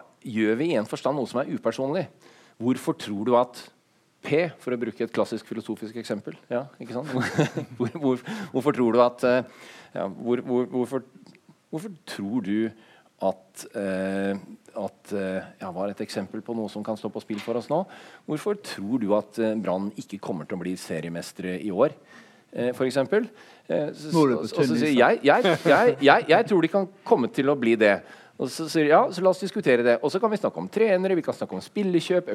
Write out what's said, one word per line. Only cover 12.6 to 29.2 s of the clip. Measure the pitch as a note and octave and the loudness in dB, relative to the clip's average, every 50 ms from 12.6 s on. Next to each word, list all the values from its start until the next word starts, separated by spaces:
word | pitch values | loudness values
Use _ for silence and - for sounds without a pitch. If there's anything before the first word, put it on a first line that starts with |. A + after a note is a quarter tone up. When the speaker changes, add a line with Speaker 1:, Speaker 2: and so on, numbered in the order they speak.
| A2+ A2+ A2 - - _ - _ _ _ _ - | -2 -2 -6 -10 -20 _ -20 _ _ _ _ -4
Speaker 1:
at, | F#2+ F#2+ - - - _ _ - - - - | -2 -2 -2 -4 -10 _ _ -20 -20 -12 -8
eh, | A2+ G2+ F#2+ F#2+ F#2+ F#2+ F#2+ G2 G2 G2 G2 G2 G2 - - - - _ - - A2 | -6 -4 -4 -4 -4 -4 -4 -4 -2 -2 -2 -4 -6 -8 -14 -20 -20 _ -16 -12 -10
at, | G2 F#2+ - _ _ - G#2+ | -10 -10 -10 _ _ -8 -6
eh, | G2+ F#2+ F#2+ F#2+ F#2+ - - - - | -6 -4 -4 -6 -6 -8 -10 -16 -14
ja, | - F#2+ E2+ | -12 -10 -8
hva | F2 G2 G#2 | -6 -6 -6
er | G2 | -6
et | - A2 | -8 -10
eksempel | - - A2 F#2+ F#2 - A2 - | -8 -6 -8 -8 -8 -10 -12 -8
på | - A#2 | -8 -6
noe | A2+ A2 G2 | -6 -6 -6
som | - G#2 G#2 | -6 -8 -6
kan | A#2 A2 G2+ | -6 -8 -6
stå | - G#2+ | -6 -8
på | - A2 | -8 -8
spill | - - A2 G#2 | -8 -8 -8 -8
for | - - A#2 A#2+ | -4 -4 -4 -4
oss | A2 - | -4 -2
nå? | C#3+ E3 F#3+ - - - - - - - - - | -2 -2 -2 -4 -10 -20 -20 -20 -20 -18 -10 -8
Hvorfor | D3+ D3+ - G#3 G#3 G3+ | -8 -4 -2 -4 -4 -4
tror | - - - - G2 G2+ B2+ B2+ | -6 -12 -12 -8 -6 -2 -2 -2
du | G#2+ G2 G#2 G#2 | 0 2 2 0
at, | G2+ - - A2+ | 0 -2 -4 -2
eh, | A2 A2 A2 A2 | -2 0 0 -2
Brann | F#2+ F2+ F2+ F#2+ G2 G#2 - - | -2 -2 -2 -2 -2 -6 -8 -10
ikke | - - G2+ G2 | -14 -12 -14 -12
kommer | - - G#2 E2 D#2 - | -8 -8 -8 -8 -8 -8
til | G#2 F2+ | -10 -8
å | |
bli | F2 F2+ F#2 F2+ | -6 -6 -6 -8
seriemestere | - - F#2 D#2+ D#2 E2+ E2 E2+ E2+ - - - F2+ F#2 F2+ F2+ | -8 -8 -8 -8 -6 -8 -8 -10 -10 -12 -12 -10 -8 -6 -6 -6
i | - G#2 F#2 | -6 -4 2
år, | F#2+ C3 D#3 - - _ _ - - - - _ _ _ _ - | 2 2 2 2 -6 _ _ -20 -20 -20 -20 _ _ _ _ -8
eh, | - A#2+ B2 B2 | -4 -4 -4 -2
for | - C3 | -2 -2
eksempel? | C3 A#2+ C#3 C3 C3+ G3 G#3+ A#3 - - - - - - - _ - | -2 0 0 0 2 2 0 0 -2 -10 -20 -20 -20 -20 -20 _ -4
Eh, | E3 E3+ D3 D3 | -2 -2 -2 -4
så, | - - D3+ D#3 F3 | -6 -10 -8 0 4
Speaker 2:
Nå | D#3+ | 4
er | D3+ C3+ | 6 6
du | A#2+ - | 4 2
på | - | -2
Speaker 1:
og | A2 - | -4 0
så | E3+ | 0
Speaker 2:
tynn | D3 B2+ A#2+ A#2+ | 0 2 2 2
is, | C3+ | 2
Speaker 1:
sier | D#3 C#3 A#2+ | 2 4 6
Speaker 2:
da. | A#2+ D3 | 6 6
Speaker 1:
jeg, | A3 - - | 4 4 4
jeg, | C#3 D#3 A#3 B3+ F#3+ E3 D3+ - | 4 4 6 6 4 2 4 4
jeg, | E3+ C#3+ F3 A#3 B3 - C3+ | 6 6 6 6 4 2 4
jeg, | C#3 C3+ D#3+ A3+ - - | 6 6 6 6 6 4
jeg | D#3+ G3+ A#3 D#3 | 4 4 4 4
tror | G#3 E3+ | 2 2
de | D#3+ D#3+ - G3 | 2 4 2 0
kan | F#3+ F3+ - - - | 0 0 -6 -10 2
komme | - A#3+ F3 A#2+ A2 - | 2 4 4 4 0 0
til | - C3 C#3 | 0 2 2
å | D3 C3+ | 2 2
bli | A#2+ A2+ A#2 | 4 2 4
det. | G#2+ G#2+ G#2 G2+ - - - - - - - _ - | 6 6 6 6 4 0 -10 -20 -20 -20 -20 _ -8
Og | C3+ B2+ | -8 -6
så | - - E3 | -6 -8 -8
sier | D3+ D#3 E3 D3+ D3 | -2 0 2 4 6
de, | |
"Ja, | D#3 F#3+ B3 B3 F#3+ | 8 6 6 4 0
så | F3 | 2